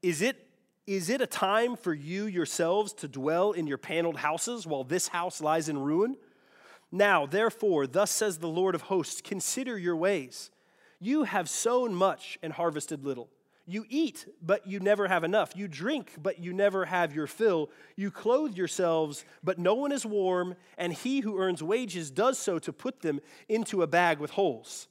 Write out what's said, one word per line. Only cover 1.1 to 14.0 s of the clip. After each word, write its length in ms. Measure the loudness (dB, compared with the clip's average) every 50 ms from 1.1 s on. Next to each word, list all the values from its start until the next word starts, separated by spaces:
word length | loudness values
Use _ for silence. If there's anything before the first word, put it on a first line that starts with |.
it 100 | 0 0
a 60 | 0
time 500 | -2 0 0 2 4 4 4 4 2 -2
for 160 | -2 -2 -4
you 320 | -4 -4 -4 -6 -6 -4 -4
yourselves 680 | -2 -2 -2 -2 -2 0 0 2 2 2 2 0 -2 -6
to 140 | -10 -12 -10
dwell 440 | -8 -4 -2 0 2 2 2 2
in 140 | 2 0 -2
your 100 | -2 -4
paneled 400 | -6 -6 -4 -2 0 0 0 -2
houses 500 | 0 -2 -2 -2 -2 -4 -6 -6 -8 -6
while 180 | -4 -4 -4 -2
this 240 | -2 0 0 0 -2
house 340 | -2 -4 -4 -4 -6 -2
lies 260 | 0 2 2 2 2 -2
in 100 | -4 -2
ruin? 380 | 0 0 2 2 2 0 -2 -8 -12 _ _ _ _ _ _ -20 -20 -20 -20 -20 _ _
Now, 360 | 2 4 4 6 6 4 2
therefore, 600 | 2 2 2 2 2 0 0 0 2 4 4 2
thus 240 | 2 2 2 2 2
says 280 | 2 0 0 0 -2 -4
the 100 | -6 -4
Lord 260 | 0 2 2 2 2
of 80 | 0
hosts, 380 | -2 0 0 0 0 -2 -6 -12
consider 560 | -8 -6 -6 -4 -2 -4 -4 -4 -4 -4 -6
your 200 | -4 -2 -2 0
ways. 540 | 2 2 2 2 2 -2 -6 -12 -16 -16 -16 _ _ _ _ _ _ _ _ _ _
You 240 | -4 0 0 0 0
have 240 | 2 0 -2 -2 -2
sown 460 | -4 -2 0 2 2 2 2 0 2
much 440 | 4 4 2 2 0 -8 -16 -14 -10
and 100 | -10 -10
harvested 520 | -4 0 0 0 0 -2 -6 -6 -8 -6 -4
little. 260 | -4 -4 -4 -8 -14 _ _ _ _ _ _ _
You 180 | -8 -8 -8 -6 -2
eat, 380 | 0 0